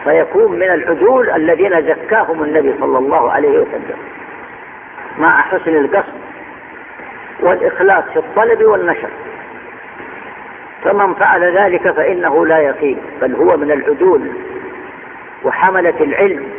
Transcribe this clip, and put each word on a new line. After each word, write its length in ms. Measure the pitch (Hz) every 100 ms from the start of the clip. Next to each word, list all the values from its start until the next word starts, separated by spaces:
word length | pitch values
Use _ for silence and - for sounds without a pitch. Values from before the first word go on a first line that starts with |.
فيكون 480 | - 160 - - 440
من 180 | - 370
العدول 600 | 165 - 170 247 262 226
الذين 520 | 160 156 165 196 170
زكاهم 600 | 143 139 - 214 180 160
النبي 320 | 151 156 139 -
صلى 180 | 139 131
الله 340 | 135 156 120
عليه 260 | 139 147 156
وسلم 380 | - - - - - - - - - - - - - - - -
مع 240 | 165 -
حسن 340 | - 185 170 160
القصد 380 | 139 196 - - - - - - - - - - - - - -
والإخلاص 640 | 175 190 196 - 190 185
في 140 | - 160
الطلب 460 | 151 196 226 214
والنشر. 440 | 220 202 175 151 110 - - - - - - - - - - - - - - - - -
فمن 300 | - 202 196
فعل 420 | 165 196 190 175 180
ذلك 320 | 202 180 185
فإنه 560 | - 156 185 170 151 165
لا 120 | 160
يقيم، 400 | 143 131 147 113 - -
بل 120 | 131
هو 220 | 120 175 160
من 140 | 147
العدول 600 | 143 147 143 185 151 - - - - - - - - - - - -
وحملة 500 | - - 190 185 170 165
العلم 460 | 151 135 196 143 131